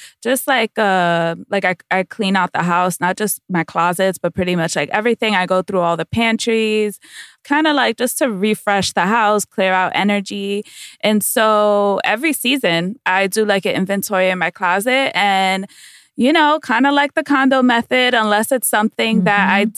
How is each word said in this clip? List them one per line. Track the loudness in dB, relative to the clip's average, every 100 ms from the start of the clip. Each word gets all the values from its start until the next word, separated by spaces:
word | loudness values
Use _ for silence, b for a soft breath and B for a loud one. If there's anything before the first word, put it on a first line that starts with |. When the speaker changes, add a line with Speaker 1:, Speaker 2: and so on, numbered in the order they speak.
| B B
Speaker 1:
just | -4 -2 0
like, | 0 0 0
uh, | 2 2 2 0 -2 -4 -4
like, | -2 -2
I, | -4 _
I | -4
clean | -4 -4 -2 0
out | 0
the | -2
house, | 0 0 0 0
not | -4 -2
just | -4 -6 -4
my | -4
closets, | -2 0 0 2 -2 -2
but | -6 -4
pretty | -2 -2
much, | -2 -4
like, | -2
everything. | -2 0 0 0
I | 0 0
go | -2
through | 0 -2
all | 0 -2
the | -2
pantries, | -2 0 0 -2 0 0 0 -2 -6 B B B B
kinda, | -2 0 2
like, | 2 0 0
just | -4 -2
to | -2
refresh | 0 -2 0 0 0 0
the | -2 0
house, | 2 2 0 -2
clear | -2 0
out | 0 0 0
energy. | 0 -2 -4 -8 -6 -6 -8 B B B
And | 0 0
so | 0 0 2 4 4 2 2 0
every | 0 0 -2
season, | -2 -2 0 0 0 -2 -4 -2
I | 0 0
do, | 0 0
like, | 0 0
an | -2
inventory | -2 -4 -2 0 0
in | 0
my | -4
closet | -2 -2 0 0 0 0 0
and, | 0 2 0 -2 -6 B B B B -2
you | 2
know, | 4 2 0
kinda | 0 0 2
like | 2 0
the | -2
condo | 0 2 4 2
method, | 2 0 0 0 2
unless | 2 2 0 0
it's | -2 0
something | 0 0 0 0 2 2
that | 2 2
I | 2
Speaker 2:
Mm-hmm. | 0